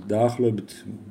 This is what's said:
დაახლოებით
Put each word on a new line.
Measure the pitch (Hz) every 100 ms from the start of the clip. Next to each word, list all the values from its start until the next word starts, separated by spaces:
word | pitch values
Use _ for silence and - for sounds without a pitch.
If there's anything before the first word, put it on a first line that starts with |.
| 98
დაახლოებით | 107 120 120 120 104 - - 101 104 101